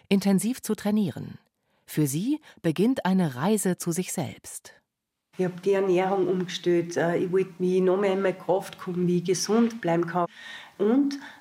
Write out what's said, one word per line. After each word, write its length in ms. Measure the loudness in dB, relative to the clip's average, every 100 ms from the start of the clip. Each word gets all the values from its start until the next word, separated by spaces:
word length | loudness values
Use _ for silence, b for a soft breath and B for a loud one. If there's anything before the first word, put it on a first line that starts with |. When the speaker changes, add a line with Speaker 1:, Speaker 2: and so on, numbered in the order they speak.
| B
Speaker 1:
intensiv 540 | 0 4 2 2 -4
zu 120 | -4
trainieren. 600 | -4 -2 0 -2 -4 -12 -14 _ _ _ _
Für 220 | -8 0 0
sie 340 | 0 -2 -4 B B
beginnt 420 | -4 2 2 2
eine 300 | 2 2 2
Reise 420 | 0 0 0 0 -2
zu 160 | -2
sich 220 | -4 -4
selbst. 580 | -4 -6 -8 -16 -18 -20 -20 _ _ _ _ _ -4
Speaker 2:
Ich 80 |
hab 160 | -4 -2
die 120 | -2
Ernährung 560 | 0 2 2 2 0 0
umgestellt, 680 | 0 -2 -4 0 2 0 0
äh, 220 | 0 0
ich 120 | 0
wollte, 220 | 0 -2 -2
wie 180 | 0 2
ich 60 |
noch 160 | 2 2
mehr 160 | 2
in 80 | 2
meine 160 | 0 -2
Kraft 400 | 0 0 -2 -12
komme, 280 | -8 -2 2
wie 120 | 2
ich 60 |
gesund 580 | 0 -2 2 2 2 0
bleiben 240 | 0 0 0
kann. 180 | -2 -2 B B B B -2
Und 400 | 2 4 2 -2 B B